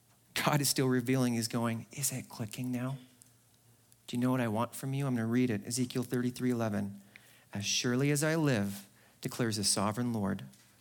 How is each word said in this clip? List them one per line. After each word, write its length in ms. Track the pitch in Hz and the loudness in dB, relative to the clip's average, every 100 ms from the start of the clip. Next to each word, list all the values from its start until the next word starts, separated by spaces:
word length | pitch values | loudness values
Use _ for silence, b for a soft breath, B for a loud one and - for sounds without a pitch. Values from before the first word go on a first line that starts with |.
| _ _ _ | _ _ _
God 280 | - - 147 | -2 2 2
is 80 | 131 | 2
still 180 | - 131 | 2 2
revealing, 480 | 127 120 131 123 117 | 2 2 4 4 2
he's 120 | 113 | 0
going, 380 | 120 117 113 - | 0 -2 -2 -6
"Is 200 | - 139 | -6 -4
it 180 | 127 - | -4 -8
clicking 420 | - - - 127 | -8 -8 -6 -4
now? 260 | 123 127 135 - - - _ _ _ _ _ _ _ - | -2 -4 -6 -12 -20 -20 _ _ _ _ _ _ _ -6
Do 80 | 120 | 0
you 60 | |
know 100 | 127 | 2
what 80 | 127 | 2
I 80 | 117 | 2
want 260 | 107 120 | 0 -2
from 200 | - 135 | -4 -4
you?" 120 | 135 143 | -2 0
I'm 100 | 120 | 0
gonna 120 | 113 | 2
read 220 | 123 123 | 4 4
it, 120 | 104 113 | 2 -2
Ezekiel 360 | 120 127 131 | -2 -2 -2
thirty-three 480 | 120 123 123 123 127 | -2 0 -2 0 0
eleven. 500 | 120 110 101 98 101 B B B B B | 0 0 0 -4 -8 B B B B B
"As 120 | 101 101 | -6 -2
surely 440 | - 123 123 143 | 0 2 2 2
as 140 | 147 | 2
I 120 | 156 165 | 2 2
live, 520 | 147 113 101 98 - b b b | 2 2 0 -4 -12 b b b
declares 380 | - - 117 107 | -6 -2 -2 0
the 80 | 95 | 0
sovereign 480 | - 101 110 123 | 2 0 0 -2
Lord, 320 | 113 98 98 131 - b b | -2 -2 -2 -6 -18 b b